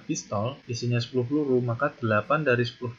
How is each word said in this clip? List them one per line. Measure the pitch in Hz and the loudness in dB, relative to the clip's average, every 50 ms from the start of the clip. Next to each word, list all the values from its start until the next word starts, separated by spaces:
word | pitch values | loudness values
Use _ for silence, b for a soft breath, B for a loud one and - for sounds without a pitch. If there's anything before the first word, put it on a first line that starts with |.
| - | -2
pistol, | - 156 - - - 110 101 107 127 139 - - | -4 -6 -6 -6 -6 -4 -2 -2 -4 -6 -8 -10
isinya | - 120 - 123 120 120 117 | -8 -6 -4 -2 0 0 0
sepuluh | 120 - 127 127 120 | 0 0 0 -2 0
peluru, | 120 143 151 147 135 127 123 123 | 0 0 0 2 2 2 2 2
maka | 120 117 120 143 147 - | 0 -2 0 -2 -2 -2
delapan | - 117 110 107 104 - - 147 156 151 | -2 0 2 2 2 2 2 0 2 2
dari | 135 120 120 120 | 2 4 2 2
sepuluh | 117 - - 123 117 - | -2 -4 -8 -8 -8 -8